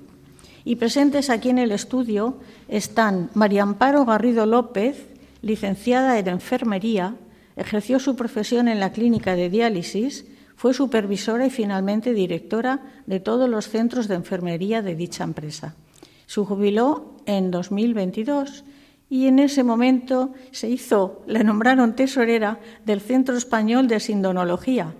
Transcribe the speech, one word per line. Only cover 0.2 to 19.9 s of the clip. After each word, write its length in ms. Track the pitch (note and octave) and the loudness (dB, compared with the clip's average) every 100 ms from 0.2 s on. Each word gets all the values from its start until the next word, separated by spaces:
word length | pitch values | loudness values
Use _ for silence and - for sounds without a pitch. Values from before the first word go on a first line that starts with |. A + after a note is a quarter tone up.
| - - - - - | -20 -20 -20 -12 -6
Y 100 | A#3+ | -2
presentes 540 | A3+ C#4+ C#4+ C#4+ C#4 | 0 2 2 2 0
aquí 180 | A3+ B3 | 0 2
en 100 | B3+ | 2
el 140 | A#3 | 2
estudio 640 | G3+ - B3+ A#3 G#3 A3+ C4 - - - | -2 -4 -4 -2 0 -2 -4 -12 -20 -8
están 600 | G#3+ - - A3 F#3 E3+ | -6 -2 0 2 2 -2
María 300 | G#3 G#3+ G3+ | 2 2 2
Amparo 420 | G3+ G3+ C4 C#4+ | 0 2 2 4
Garrido 400 | A#3+ G#3+ A#3+ A3+ | 4 2 2 2
López, 600 | G#3+ A#3+ A#3+ G3 A#3 C#4+ - - - - | 4 2 2 -2 -2 -4 -12 -20 -20 -10
licenciada 800 | G#3+ G#3+ G3 G3 - B3 C4 A#3 | -6 -4 -4 -4 0 2 4 2
en 100 | F#3 | 0
enfermería, 840 | F3+ - B3+ A#3 G3 A3 G#3+ F3+ A#3+ - - _ - | -4 -2 -2 -2 -2 0 0 -2 -6 -16 -20 _ -12
ejerció 420 | - G#3+ G#3 C4 | -4 -4 0 0
su 180 | C4+ B3 | 0 -2
profesión 520 | A#3 A3 G#3 A#3+ A#3+ | -4 -4 -2 2 2
en 120 | G#3+ | 2
la 120 | F#3+ | -2
clínica 420 | G3+ A#3 A3 G3 | 0 2 2 0
de 140 | F3+ F3+ | 0 0
diálisis, 800 | G#3 A#3 F#3+ E3+ F#3+ A3+ - - - - - | 2 0 0 -4 -4 -4 -6 -14 -20 -20 -4
fue 180 | A#3+ | 0
supervisora 720 | C4 C4+ A3+ G3+ G3 - A3+ C4 | 0 0 0 -2 -4 -2 0 0
y 40 | |
finalmente 640 | C4 G3+ G3 F#3+ G#3+ B3 | -2 -2 -2 -2 -2 0
directora 680 | A3+ F3+ E3 - G#3+ B3 C#4 - - - | 0 0 -4 -4 -4 -2 -4 -6 -16 -6
de 120 | F#3+ | -6
todos 300 | G3 A#3+ B3+ | -2 0 0
los 220 | A3 G3+ | 0 -2
centros 380 | A3 A#3 B3 G#3+ | -2 -2 -2 -2
de 80 | F3+ | -4
enfermería 680 | F3 F#3 F3 E3+ F#3+ A3+ | -4 -6 -4 -4 -2 -2
de 120 | G3+ | -4
dicha 300 | D#3+ F3 - | -6 -6 -6
empresa. 500 | E3 D#3+ D3+ D3 D#3 - _ _ - _ - | -8 -8 -10 -12 -14 -16 _ _ -20 _ -10
Se 160 | - | -4
jubiló 720 | G3+ G3 G3+ G#3 B3+ D#4 - - | -4 0 0 2 2 0 -4 -14
en 260 | - G3 F#3 | -4 -2 0
dos 220 | F3 F3+ | -2 -4
mil 220 | G3+ A#3 | -2 0
veintidós 680 | A3 F#3 F#3+ A3 C#4+ C#4 - - - - _ - | 0 -2 -4 -2 -2 -4 -10 -20 -20 -20 _ -4
Y 160 | C4 C4 | 0 4
en 120 | C4 | 6
ese 240 | C#4+ C#4+ | 6 4
momento 680 | B3 A#3 B3 | 2 4 4